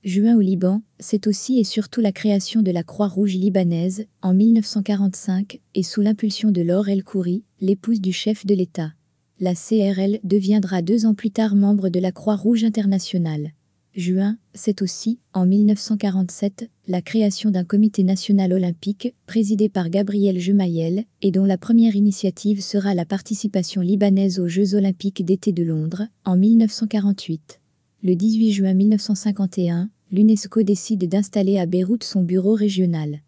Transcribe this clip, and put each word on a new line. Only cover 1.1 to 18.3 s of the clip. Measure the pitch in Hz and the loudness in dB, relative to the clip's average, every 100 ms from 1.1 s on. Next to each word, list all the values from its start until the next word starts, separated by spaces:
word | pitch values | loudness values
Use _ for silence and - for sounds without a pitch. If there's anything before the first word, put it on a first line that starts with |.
| 208 214 | -2 0
aussi | 202 - 254 | -4 0 0
et | |
surtout | 196 - 202 - | 0 -2 -4 -2
la | 214 | -2
création | 190 214 202 190 226 | 0 0 0 0 -2
de | 190 | 0
la | 175 | -2
Croix-Rouge | 165 - 208 185 202 | -6 -4 -4 0 -2
libanaise, | 185 196 190 175 170 180 190 214 _ | 0 0 0 0 0 -2 -6 -12 _
en | 185 | 0
mille | 185 220 | 4 4
neuf | 226 208 | 4 2
cent | 208 | -4
quarante-cinq, | 196 202 202 185 - 185 202 - _ | -2 0 -2 -2 -4 -4 -4 -12 _
et | - | -6
sous | 175 - | -4 0
l'impulsion | 202 208 220 - 214 | 0 0 -2 0 0
de | 180 | 2
Laure | 170 185 202 | 2 0 0
El | 196 | -2
Khoury, | 190 196 175 185 _ _ | -2 -4 -2 -4 _ _
l'épouse | 190 196 226 226 | -2 -2 0 -2
du | 185 | -2
chef | 180 214 214 196 | -2 -4 -4 -2
de | |
l'État. | 196 180 - 156 156 _ _ _ _ | 0 0 -4 -8 -10 _ _ _ _
La | 180 | -4
C | 175 - 220 196 | -4 0 2 2
R | 190 | 0
L | 196 214 | -2 -2
deviendra | 185 202 190 214 185 185 | 0 0 2 2 2 -2
deux | 170 226 220 | 0 2 2
ans | |
plus | 208 220 | 0 -2
tard | 214 220 202 | -2 0 2
membre | 202 208 190 | 2 2 0
de | 180 | 0
la | 185 | -2
Croix-Rouge | 180 - 208 208 233 | -4 -4 0 0 2
internationale. | 226 214 202 196 - 185 165 151 151 _ _ _ _ | 0 0 0 0 -2 -4 -2 -4 -8 _ _ _ _
Juin, | - 175 185 202 226 _ | -8 -4 0 -2 -4 _
c'est | - - 196 | -8 -4 -2
aussi, | 185 - 220 240 _ | -4 -4 -6 -6 _
en | 185 185 | 0 2
mille | 202 208 | 4 4
neuf | 208 | 2
cent | - 214 | -2 -2
quarante-sept, | 208 190 180 - 202 196 233 _ - | -2 -2 -4 -4 -6 -6 -18 _ -6
la | 180 | -6
création | 165 226 208 196 214 | -2 0 0 0 -2
d'un | 185 | -2
comité | 175 208 214 202 | 0 2 2 2
national | 185 190 - | 0 0 2